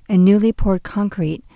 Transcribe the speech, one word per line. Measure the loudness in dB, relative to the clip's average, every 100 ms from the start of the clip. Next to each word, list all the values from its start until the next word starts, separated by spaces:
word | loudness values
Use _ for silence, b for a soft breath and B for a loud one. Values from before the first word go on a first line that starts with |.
| B
and | 2
newly | 4 4 2
poured | 0 -2 -2
concrete | -6 -6 -6 -4 -6 -6 -12